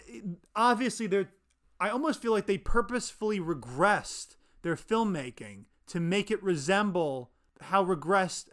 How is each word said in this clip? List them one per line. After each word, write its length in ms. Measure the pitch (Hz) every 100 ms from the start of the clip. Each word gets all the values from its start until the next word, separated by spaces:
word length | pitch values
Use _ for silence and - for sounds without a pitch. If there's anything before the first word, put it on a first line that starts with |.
| -
it, 160 | 233 196 170 _ 208
obviously 520 | 240 226 254 - 220
they're, 240 | 196 190 _ _ _ _ -
I 100 | 196
almost 320 | 240 311 -
feel 120 | 233
like 120 | 220 202
they 140 | 196
purposefully 800 | - 233 240 247 - - 214 208
regressed 960 | 165 151 120 127 196 196 - - - - _ _
their 140 | 170 160
filmmaking 880 | - 226 220 165 127 - 107 98 107 _ -
to 120 | 175
make 300 | 170 202 208
it 140 | 214
resemble 880 | 190 165 135 196 208 175 156 131 123 _ _ -
how 220 | - 190
regressed 600 | 185 170 147 196 185 - -